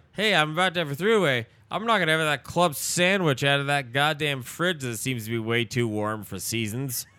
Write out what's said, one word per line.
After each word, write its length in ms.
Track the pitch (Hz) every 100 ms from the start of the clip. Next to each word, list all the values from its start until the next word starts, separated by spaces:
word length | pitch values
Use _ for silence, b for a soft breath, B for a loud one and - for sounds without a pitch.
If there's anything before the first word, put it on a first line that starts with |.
| -
"Hey, 200 | - 214 175
I'm 160 | 156
about 200 | 156 185 170
to 40 |
have 100 | 151
a 40 | 139
three-way. 520 | 196 226 165 123 113 b b
I'm 160 | 180 226
not 140 | 214
gonna 120 | 160
have 80 | 160
that 220 | 156 143
club 320 | - 170 175 135
sandwich 680 | - 170 180 196 165 123
out 160 | 139 143
of 80 | 139
that 240 | 143 127
goddamn 480 | 131 147 147 151 139
fridge 380 | 117 - 175 160
that 160 | 127 110
seems 280 | 131 123 107
to 40 |
be 80 | 117
way 240 | 110 117 113
too 220 | 123 120
warm 360 | 107 104 110
for 160 | 98 95
seasons." 680 | - 113 107 120 139 120 -